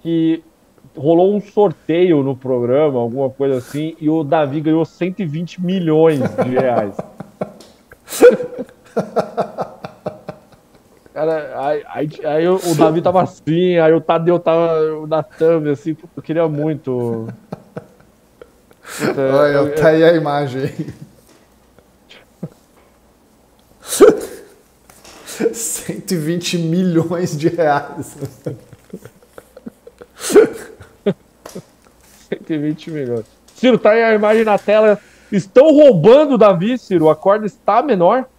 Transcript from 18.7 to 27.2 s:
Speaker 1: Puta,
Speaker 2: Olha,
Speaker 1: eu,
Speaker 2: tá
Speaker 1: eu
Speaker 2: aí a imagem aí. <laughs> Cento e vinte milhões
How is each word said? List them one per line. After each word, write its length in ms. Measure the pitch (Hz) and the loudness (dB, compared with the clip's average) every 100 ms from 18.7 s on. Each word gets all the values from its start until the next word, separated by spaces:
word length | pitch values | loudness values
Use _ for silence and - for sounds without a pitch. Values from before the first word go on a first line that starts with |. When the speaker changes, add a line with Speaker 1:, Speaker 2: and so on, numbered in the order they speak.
| _ - - | _ -18 -8
Speaker 1:
Puta, 220 | 151 - | -6 -2
Speaker 2:
Olha, 320 | 135 135 147 | 0 2 2
Speaker 1:
eu, 220 | 143 147 | 2 0
Speaker 2:
tá 180 | 151 160 | 2 2
Speaker 1:
eu 20 | 160 | 4
Speaker 2:
aí 80 | |
a 100 | 160 | 4
imagem 480 | 170 151 143 143 127 | 4 0 -4 -4 -6
aí. 240 | 139 - 156 - - _ _ _ _ _ _ _ _ _ _ - _ _ 160 _ _ _ _ _ _ _ _ _ _ _ _ _ - | -8 -8 -14 -14 -20 _ _ _ _ _ _ _ _ _ _ -20 _ _ -18 _ _ _ _ _ _ _ _ _ _ _ _ _ -12
<laughs> 1600 | - - - - - - _ _ _ _ - - - - - 233 | 4 4 4 -6 -16 -20 _ _ _ _ -20 -20 -20 -20 -6 -6
Cento 600 | - - - - 160 165 | -4 -10 -10 -10 -12 -6
e 40 | 185 | -6
vinte 420 | 151 175 175 175 | -4 -4 -4 -4
milhões 760 | 165 170 185 165 165 170 | -2 0 0 0 -2 -4